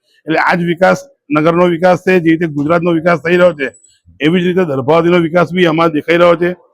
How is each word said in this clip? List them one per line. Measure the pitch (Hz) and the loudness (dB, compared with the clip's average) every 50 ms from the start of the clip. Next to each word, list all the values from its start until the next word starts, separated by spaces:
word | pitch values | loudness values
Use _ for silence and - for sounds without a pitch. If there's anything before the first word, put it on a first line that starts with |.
| _ _ _ _ _ | _ _ _ _ _
એટલે | 147 160 156 | -4 -2 -2
આ | 135 139 170 | 0 0 -2
જ | 175 170 | -2 -2
વિકાસ, | 170 170 165 185 185 185 180 - - _ _ _ - | -4 -2 0 0 0 0 0 -4 -12 _ _ _ -4
નગરનો | 147 151 151 165 170 170 180 | -4 0 0 0 2 2 2
વિકાસ | 180 170 160 180 185 180 - | 0 0 0 0 0 0 0
છે, | - 190 185 185 | 0 0 0 2
જે | 160 165 | 2 0
રીતે | 165 165 175 | 0 0 -2
ગુજરાતનો | 160 143 147 143 151 170 175 165 180 | -4 -4 -4 -4 -2 -2 -2 0 -2
વિકાસ | 170 160 156 175 170 151 | -2 -2 0 -2 -2 -2
થઈ | 135 165 175 | -2 -2 0
રહ્યો | 180 180 180 165 | 2 2 2 0
છે, | 147 139 120 - _ _ _ _ _ _ _ 82 _ | -2 -6 -10 -10 _ _ _ _ _ _ _ _ _
એવી | 135 151 170 185 175 | -2 0 0 0 0
જ | |
રીતે | 180 175 180 185 | 0 0 -2 -2
દર્ભાવતીનો | 160 135 135 123 127 156 170 165 170 175 180 | -2 -4 -4 -2 0 0 2 2 2 2 0
વિકાસ | 170 160 156 175 170 - 170 | 0 0 0 0 -2 0 0
બી | 185 180 | 0 0
આમાં | 170 156 160 165 170 | 0 2 2 0 0
દેખાઈ | 151 147 - - 170 | 0 -2 -2 -2 0
રહ્યો | 170 175 175 170 | 2 4 2 2
છે. | 156 175 175 180 - _ _ | 2 -2 -4 -6 -8 _ _